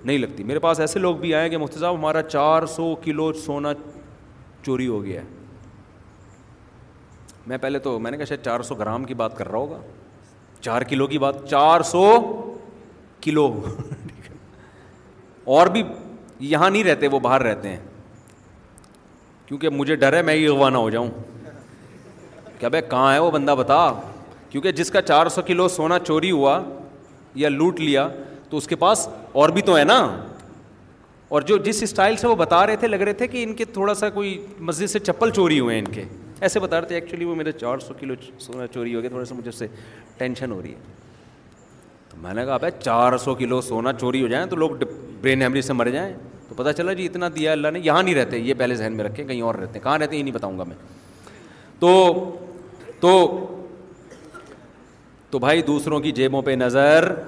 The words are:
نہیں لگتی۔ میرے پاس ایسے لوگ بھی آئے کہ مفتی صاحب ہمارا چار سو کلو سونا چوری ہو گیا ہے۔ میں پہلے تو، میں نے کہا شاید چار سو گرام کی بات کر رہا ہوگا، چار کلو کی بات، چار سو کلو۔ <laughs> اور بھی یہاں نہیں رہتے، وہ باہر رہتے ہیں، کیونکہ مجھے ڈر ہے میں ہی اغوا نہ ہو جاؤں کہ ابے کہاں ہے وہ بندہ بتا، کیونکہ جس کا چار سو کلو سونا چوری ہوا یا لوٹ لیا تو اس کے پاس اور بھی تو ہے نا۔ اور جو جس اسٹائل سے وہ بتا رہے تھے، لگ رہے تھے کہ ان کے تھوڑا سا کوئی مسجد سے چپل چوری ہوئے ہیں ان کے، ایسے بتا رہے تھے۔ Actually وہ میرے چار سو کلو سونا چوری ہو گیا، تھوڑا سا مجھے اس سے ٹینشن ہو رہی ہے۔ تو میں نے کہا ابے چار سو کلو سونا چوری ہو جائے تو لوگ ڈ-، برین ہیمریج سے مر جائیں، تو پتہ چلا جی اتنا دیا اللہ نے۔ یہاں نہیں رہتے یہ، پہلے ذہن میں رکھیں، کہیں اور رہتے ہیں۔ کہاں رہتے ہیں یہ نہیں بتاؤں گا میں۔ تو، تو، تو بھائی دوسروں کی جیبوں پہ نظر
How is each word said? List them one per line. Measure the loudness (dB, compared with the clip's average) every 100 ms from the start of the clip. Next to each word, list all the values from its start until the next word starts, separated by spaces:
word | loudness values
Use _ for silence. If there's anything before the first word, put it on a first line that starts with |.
نہیں | -2 -2
لگتی۔ | -4 -8
میرے | -6 -2
پاس | 0 0
ایسے | 0 0
لوگ | -2 -2
بھی | -2
آئے | 0 0
کہ | -2
مفتی | -6 -4
صاحب | -4
ہمارا | -2 -2 -2
چار | -2 2 4 4 0
سو | -4 -6
کلو | -4 -6 -2 -2
سونا | -4 -8 -6 -6 -6 -12 -20 -20 -20 -20 -20 -20 -14 -6
چوری | -4 -2
ہو | -4
گیا | -6 -10
ہے۔ | -12 -20 -20 -20 -20 -20 -20 -20 -20 -20 -20 -20 -20 -20 -20 -20 -20 -20 -20 -20 -20 -20 -12
میں | -6
پہلے | -4 -4
تو، | -4 -4
میں | -6
نے | -8
کہا |
شاید | -8 -6
چار | -4 -4
سو | -6
گرام | -8 -6 -6
کی | -8
بات | -6 -6 -6
کر | -6
رہا | -6
ہوگا، | -6 -10 -18 -20 -20 -20 -20 -20 -20 -14
چار | -4 -4
کلو | 0 0 0
کی | 0
بات، | 0 -2 0
چار | 4 6 6
سو | 4 4 8 6 4 -8 -10 -14 -20 -20 -20 -20 -20 -8
کلو۔ | -2 2 2 0 -10 -12 -14 -14 -16 -20 -20 -20 -20 -20
<laughs> | -20 -20 -20 -20 -20 -20 -20 -14
اور | 2 6 6
بھی | 4 -4 -10 -16 -20 -20 -14
یہاں | -2 2 4
نہیں | 4
رہتے، | 2 2 2
وہ | 2
باہر | 2 2
رہتے | 2 -2 -6
ہیں، | -10 -14 -20 -20 -20 -20 -20 -20 -20 -20 -20 -20 -20 _ -20 -20 -20 -12
کیونکہ | -4 -2
مجھے | -2 -2 4
ڈر | 4
ہے | 4
میں | 2
ہی | 4 4
اغوا | 6 4
نہ | 4
ہو | 2
جاؤں | 0 -4 -8 -14 -18 -20 -20 -20 -20 -20 -20 -20 -20 -20 -20 -20 -6
کہ | -2
ابے | -2
کہاں | 0 4 4
ہے | 6
وہ | 4
بندہ | 2 0 0
بتا، | 4 4 4 0 -10 -18 -20 -20 -10
کیونکہ | -4 -2
جس | -2 0
کا | 0
چار | 4 4 4
سو | 0
کلو | 0 2 2
سونا | 0 0 0
چوری | 0 0 2
ہوا | 2 4 2 -2 -14 -18 -20 -20 -20 -18
یا | -4 -2
لوٹ | 2 0 0
لیا | 0 0 0 -6 -16 -20 -8
تو | -8
اس | -4
کے | 0
پاس | 2 2 -2 -12 -4
اور | 4 4
بھی | 4
تو | 4 6
ہے |
نا۔ | 6 6 4 -4 -12 -18 -20 -20 -20 -20 -20 -20 _ -20 _
اور | -2
جو | 2 2
جس | 2 -2
اسٹائل | -2 2 2 2
سے | 0
وہ | 2
بتا | 4 4 4
رہے | 2
تھے، | 0
لگ | 0
رہے | -2
تھے | -2 -4
کہ | -4
ان | -6
کے | -6
تھوڑا | -6 -2 -2
سا | 0 -2
کوئی | -2 -6 -6 -12 -10
مسجد | -8 -4 -4
سے | -2
چپل | -2 0 0
چوری | 2 2 2
ہوئے | 2 -2
ہیں | -4
ان |
کے، | -10 -12 -16 -20 -4
ایسے | -2 -2
بتا | -2 -4
رہے | -2
تھے۔ | -8
Actually | -8 -8 -6
وہ |
میرے | -4 -6
چار | -6 -6 -6
سو | -8 -12
کلو | -10 -10 -12 -20
سونا | -16 -12 -10
چوری | -8 -6
ہو | -6
گیا، | -6
تھوڑا | -10
سا | -10
مجھے | -12 -12
اس |
سے | -12 -12 -14 -20 -20 -20 -8
ٹینشن | -8 -6 -8
ہو | -8
رہی | -12
ہے۔ | -16 -20 -20 -20 -20 -20 -20 -20 -20 _ -20 -20 _ _
تو | -18
میں | -8
نے | -6
کہا | -2
ابے | -2 -4 -4
چار | 0 4 4 2
سو | -2
کلو | -4 -2 -2
سونا | -2 -4 -4
چوری | -2 -2 0
ہو | 0
جائے | -2 -2
تو | -2
لوگ | -2
ڈ-، | -2 -6 -8 -18 -4
برین | 0 2
ہیمریج | 2 0
سے | -2
مر | 0 0
جائیں، | -2 -6 -10 -18 -20 -16
تو |
پتہ | -4 -2 -2
چلا | -4
جی | -4 -6
اتنا | -6 -6
دیا | -2 -2
اللہ | 0 -2
نے۔ | -2
یہاں | 2 2
نہیں | 4
رہتے | 2 0 -2
یہ، | -2 0
پہلے | 0
ذہن | -2 -4
میں | -4
رکھیں، | -6 -6 -8
کہیں | -4
اور | -4
رہتے | -6 -8 -8
ہیں۔ |
کہاں | -4 -2
رہتے | -2
ہیں | -4
یہ |
نہیں | -6
بتاؤں | -6 -8 -8
گا |
میں۔ | -12 -14 -20 -20 -20 -20 -20 -20 -20 -20 -20 2
تو، | 6 8 6 2 -4 -12 -16 -18 -20 -20 -20 2
تو، | 6 6 6 0 -10 -14 -16 -20 -20 -20 -20 -20 -20 -20 -20 -20 -20 -20 -20 -20 -20 -20 -8
تو | 0
بھائی | 2 4
دوسروں | 2 0 0 -2
کی | -2
جیبوں | 0 0 0
پہ | 0
نظر | 0 2 4 6 6 4 -2